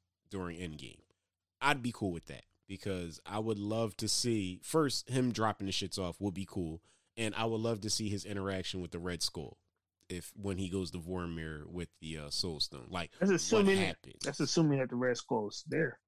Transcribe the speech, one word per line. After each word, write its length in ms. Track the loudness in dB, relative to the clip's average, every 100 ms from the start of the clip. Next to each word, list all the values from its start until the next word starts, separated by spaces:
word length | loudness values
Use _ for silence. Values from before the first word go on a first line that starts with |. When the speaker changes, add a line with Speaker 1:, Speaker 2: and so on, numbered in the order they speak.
| _ _ -10
Speaker 1:
during 260 | -6 -6 -4
Endgame. 420 | -6 -8 -12 -16 _ _ _ _ _ 0
I'd 220 | 4 4
be 100 | 2
cool 200 | -2 -2
with 120 | -2 -6
that 200 | -14 -16 _ -14
because 540 | -8 -4 -2 -4 -8 -6
I 120 | -2
would 200 | 0 0
love 400 | 2 2 0 0
to 100 | 0
see, 520 | 2 4 2 0 -4
first, 480 | 0 4 4 2 0
him 200 | 2 2
dropping 360 | 4 2 2 0
the 60 |
shits 240 | 0 -2 -2
off 240 | -4 -2
would 100 | -2
be 120 | -2 -4
cool, 320 | -4 -4 -4 _ _ _ -2
and 160 | -2
I 100 | 0
would 160 | 0 2
love 220 | 0 0
to 80 | 0
see 180 | 0 0
his 160 | -2
interaction 560 | -4 -4 -2 -2 -2 -4
with 120 | -6
the 60 | -4
Red 240 | -4 -2
Skull, 360 | -2 -4 -10 -12 _ _ _ _ -10
if, 240 | -8 -8 -6
when 180 | -4 -2
he 100 | 0
goes 220 | -2 -2
to 60 | -4
Vormir 680 | -4 -4 -2 -4 -6 -8 -8
with 220 | -8 -8 _
the, 180 | -10 -8
uh, 120 | -6
Soul 300 | -4 -2 -2
Stone. 260 | -4 -6 -6
Like, 200 | -4 -4 0
Speaker 2:
That's 120 | 4
Speaker 1:
what 60 | 4
Speaker 2:
assuming, 420 | 4 6 6 6
Speaker 1:
happened? 360 | 4 -2 -10 -8
Speaker 2:
that's 180 | -4 0
assuming 380 | 2 6 6 4
that 100 | 2
the 60 | 0
Red 200 | 0 0
Skull 320 | 0 0 0
is 160 | -6 -4
there. 320 | 0 0 -2